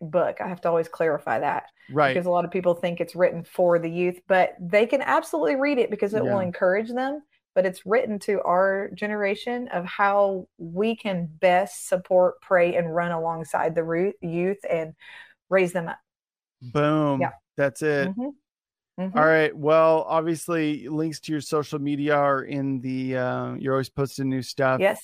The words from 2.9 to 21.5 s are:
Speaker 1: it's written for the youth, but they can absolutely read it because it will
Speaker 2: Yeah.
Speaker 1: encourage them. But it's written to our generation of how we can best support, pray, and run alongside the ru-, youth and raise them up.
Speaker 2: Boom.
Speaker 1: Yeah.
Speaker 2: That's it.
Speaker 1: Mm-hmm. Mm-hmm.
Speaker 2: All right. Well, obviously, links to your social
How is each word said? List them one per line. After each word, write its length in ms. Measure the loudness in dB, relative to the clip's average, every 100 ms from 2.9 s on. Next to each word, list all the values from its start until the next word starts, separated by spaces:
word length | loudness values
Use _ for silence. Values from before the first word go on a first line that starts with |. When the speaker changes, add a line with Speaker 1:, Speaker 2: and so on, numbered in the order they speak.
| -4
Speaker 1:
it's 140 | -6
written 300 | 2 2 2
for 340 | -8 2 4 4
the 100 | 0
youth, 300 | -2 -2 -2 0
but 300 | 2 2 -2
they 260 | 0 2 4
can 160 | 0
absolutely 520 | 2 0 0 -2 0
read 240 | 2 0 2
it 100 | 0
because 260 | 0 -2
it 80 | 0
will 160 | 0 0
Speaker 2:
Yeah. 80 | -2
Speaker 1:
encourage 400 | 0 2 2 -2
them. 320 | -4 -4 -6 _ _ _
But 120 | 0 0
it's 180 | -4
written 360 | 0 0 0 -4
to 200 | -2 -2
our 460 | 2 2 2 0 -4
generation 720 | -6 -6 -2 -2 -2 -4 -6 -4
of 160 | -6
how 640 | -6 0 2 4 2 0 -10 _
we 360 | -8 -2 -2
can 320 | -2 -4 -4 -6 0
best 480 | 4 4 2 -6 -4
support, 520 | -4 2 4 4 0
pray, 360 | 0 4 4 2
and 180 | 0
run 160 | -2 -2
alongside 640 | -2 -4 -6 -4 -2 0
the 80 | -2
ru-, 300 | -2 0 -2 -4
youth 400 | -6 -2 -2 -4 -4
and 240 | -4 -4 -12 -20 -20 -20 _ _
raise 220 | 2 2
them 160 | -2 -6
up. 100 | -10 _ _ _ _ _ _
Speaker 2:
Boom. 580 | -4 0 2 2 0 0
Speaker 1:
Yeah. 120 | -4 -6 _ -2
Speaker 2:
That's 260 | -2 0
it. 280 | 0 0 -2
Speaker 1:
Mm-hmm. 180 | -4 -8 -10 _ _ _ _ _ -10
Mm-hmm. 180 | -4 2
Speaker 2:
All 60 |
right. 320 | 4 4 2 0
Well, 480 | 2 4 6 4 2
obviously, 800 | -2 0 -4 -4 -2 -2 -4 -6
links 320 | -4 -4 -6
to 120 | -6
your 80 | -6
social 380 | -2